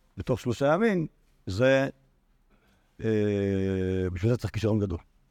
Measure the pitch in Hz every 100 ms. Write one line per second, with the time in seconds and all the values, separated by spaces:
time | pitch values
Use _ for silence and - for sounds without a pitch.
0 | _ - - 113 123 110 139 170 233 185
1 | 151 _ _ _ - 95 127 135 135 -
2 | _ _ _ _ _ _ _ _ _ -
3 | 110 107 104 101 98 95 95 95 92 92
4 | 92 90 110 120 101 - 110 110 98 85
5 | - _ _